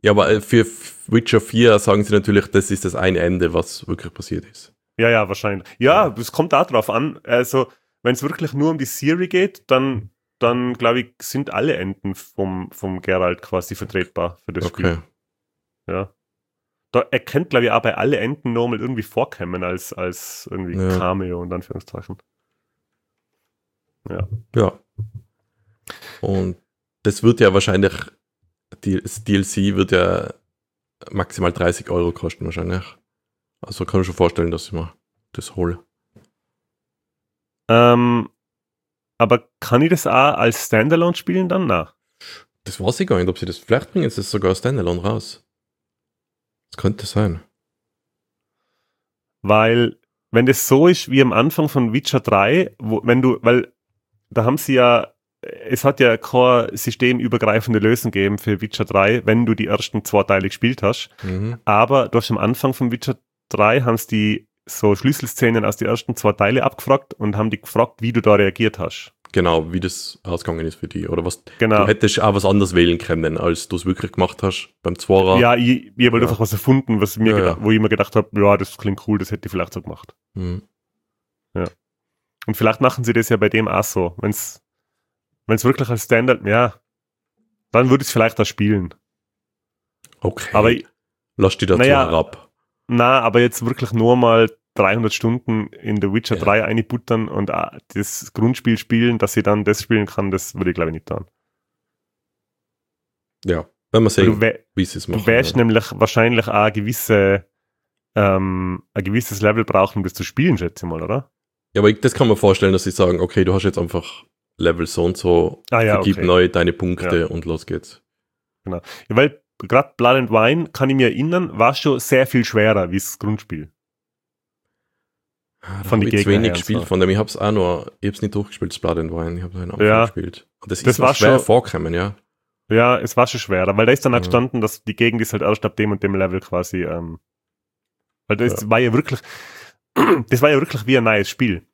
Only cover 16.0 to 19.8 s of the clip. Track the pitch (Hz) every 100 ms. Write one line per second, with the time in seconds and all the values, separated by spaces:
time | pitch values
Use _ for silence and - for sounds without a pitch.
16 | 98 _ _ _ _ _ _ _ _ 123
17 | - 127 - - 175 127 120 113 113 -
18 | 120 131 113 147 131 117 120 110 123 123
19 | 104 - 117 - 90 90 90 90